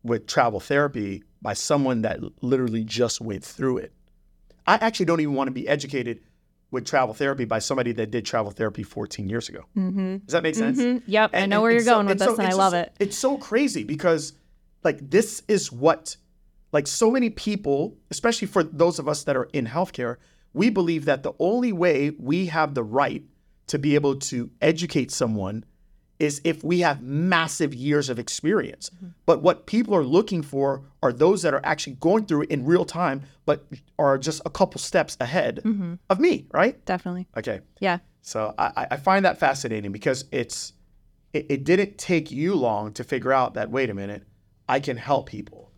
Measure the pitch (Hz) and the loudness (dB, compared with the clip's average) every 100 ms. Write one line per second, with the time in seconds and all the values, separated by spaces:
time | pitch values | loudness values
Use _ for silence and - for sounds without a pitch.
0 | 117 117 - - 120 101 - 143 143 127 | -2 -4 0 2 2 0 0 0 2 -2
1 | 101 95 - _ 107 101 - 143 135 120 | -6 -6 -12 _ -8 -6 0 2 2 0
2 | 110 - 95 _ 123 131 123 113 110 110 | -2 -4 -8 _ 0 2 2 -2 -4 0
3 | 120 - 113 101 - - 131 127 - _ | 0 0 -6 -8 -10 -4 -2 -2 -6 _
4 | _ _ _ _ _ _ - 226 226 220 | _ _ _ _ _ _ 0 2 2 0
5 | 170 170 151 135 135 131 - 147 139 139 | 0 2 0 0 -2 -4 -2 -2 -2 -6
6 | 120 113 _ _ _ _ _ 127 - 139 | -4 -8 _ _ _ _ _ -8 0 2
7 | 123 - 139 135 117 110 - 131 120 117 | 2 0 -2 -2 -2 -2 -2 -2 -2 -2
8 | 110 120 98 120 104 98 110 - 95 - | -2 -4 -2 -2 -2 -2 -4 -4 -10 -10
9 | 107 - 98 113 - - - 208 185 190 | -10 -6 -4 -4 -6 -14 -8 -4 -2 -2
10 | 185 196 202 170 165 226 226 254 247 247 | -4 -6 -2 0 0 0 0 2 0 0
11 | - 208 220 180 196 208 226 233 233 226 | 0 2 2 2 2 4 4 4 4 4
12 | 202 196 202 220 190 190 190 175 - _ | 4 2 2 2 0 4 4 2 -4 _
13 | 202 - 262 277 - 220 285 160 107 147 | -4 0 0 -2 -2 0 0 -2 -6 0
14 | 175 160 139 _ _ _ _ _ 165 - | 2 2 -2 _ _ _ _ _ -2 -2
15 | 139 180 226 - - 208 - 120 147 165 | 0 2 2 -6 0 0 0 2 2 2
16 | - - _ _ _ _ _ 151 143 - | -4 -16 _ _ _ _ _ -2 -2 2
17 | 226 262 233 220 208 202 147 139 190 - | 2 4 0 -2 -4 -4 -2 -2 -2 -8
18 | _ - 233 226 196 190 160 147 170 165 | _ -2 -2 -2 0 0 0 2 2 2
19 | 139 147 - 131 123 151 113 156 185 - | -4 -4 -2 -2 -2 -4 -4 -4 -4 -4
20 | 120 123 _ _ _ 135 220 208 170 165 | -6 -8 _ _ _ 0 2 2 0 0
21 | 143 135 - - 175 240 247 180 175 139 | 0 0 -2 -2 0 2 0 2 2 4
22 | 143 151 123 170 185 160 151 131 107 123 | 0 -2 -2 0 0 0 0 -2 -2 0
23 | 131 - - _ _ _ - 147 147 147 | 0 -2 -12 _ _ _ -6 -2 2 4
24 | 143 135 - 127 120 _ 151 165 170 156 | 2 -2 -4 -6 -8 _ 0 0 -2 -2
25 | 139 - 120 110 95 110 - _ _ _ | -2 -2 -2 -2 -4 -8 -12 _ _ _
26 | _ _ 151 139 170 156 151 175 170 139 | _ _ -2 0 -2 -2 0 2 2 0
27 | 123 143 180 175 160 - 156 127 139 147 | -4 0 2 2 0 -2 -2 -2 0 0
28 | 131 120 - - 156 202 123 - - 175 | 0 -4 -6 -4 0 0 -2 -10 -18 -16
29 | 185 - - 160 160 160 - 220 214 196 | -20 -4 2 4 4 2 0 0 2 2
30 | 131 165 214 180 147 139 139 139 - _ | 4 2 2 -4 -4 -2 -2 -2 -10 _
31 | 131 120 160 196 165 135 - 151 - 123 | 0 4 4 4 2 0 0 -4 -6 -2
32 | 165 220 208 151 - 147 123 175 170 165 | 2 2 2 0 0 -2 4 2 2 -2
33 | 175 135 139 _ - 147 - 131 _ - | -2 -2 -10 _ -2 -2 -4 -20 _ 0
34 | 143 135 143 151 160 - 185 - - 185 | 2 4 0 -6 -8 0 0 0 0 0
35 | 147 - 123 170 - - 214 202 175 175 | 0 -4 -2 0 0 -2 -2 -2 -4 -8
36 | _ 190 339 - - - 214 - - 180 | _ 2 2 0 -2 2 2 0 -6 -4
37 | 180 180 180 117 113 95 - _ 196 175 | -4 -8 -8 -8 -6 -8 -10 _ -2 -2
38 | _ _ - 110 107 - - - - 139 | _ _ -8 -4 -4 -2 -2 -2 -4 -2
39 | 190 196 185 - 147 139 127 107 101 101 | 2 4 4 2 2 2 -4 -4 -6 -4
40 | 147 131 - 131 120 - - _ _ _ | -2 -2 -4 -6 -4 -8 -12 _ _ _
41 | _ _ _ 151 151 139 139 185 202 - | _ _ _ -6 -4 -4 2 2 2 -4
42 | - 170 117 127 165 190 120 104 107 101 | -2 0 0 -4 0 2 2 0 -4 -10
43 | 123 131 117 135 123 - 110 123 127 98 | -6 -4 2 2 2 -2 -4 -2 -2 -4
44 | 98 104 - _ _ _ - 131 139 120 | -8 -12 -16 _ _ _ -2 0 0 -6
45 | 117 139 - 107 - - - | 0 0 0 -12 -14 -18 -20